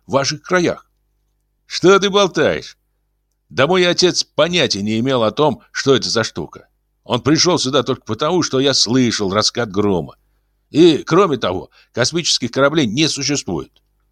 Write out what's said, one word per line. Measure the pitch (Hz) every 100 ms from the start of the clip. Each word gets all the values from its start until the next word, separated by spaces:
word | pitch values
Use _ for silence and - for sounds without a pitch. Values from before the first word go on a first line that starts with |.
| -
в |
ваших | 135 131 151
краях. | - 180 156 80 _ _ _ _ _ _ _ _ -
Что | - 170 196
ты | 202
болтаешь? | 196 196 - 117 76 - - _ _ _ _ _ _ _
Да | 113 143
мой | 190 175
отец | 170 175 -
понятия | - - 160 175 120 98
не | 104 110
имел | 131 127
о | 107
том, | 101 151 117 _
что | - 135
это | 127 -
за | 117
штука. | 113 - 76 - _ _ _ _
Он | - 117
пришел | 135 151 160 156
сюда | 127 139
только | 120 127
потому, | - 110 151 180
что | - 135
я | 139
слышал | 127 - 131 120 98 98
раскат | 101 107 - 117
грома. | 92 104 92 69 - _ _ _ _ _
И, | 127 175 127
кроме | - 165 196 123
того, | 104 92 65 _ _
космических | - 120 170 151 - 120
кораблей | 131 139 160 120
не | 120 156
существует. | - 135 139 - 80 65 _ _ _ _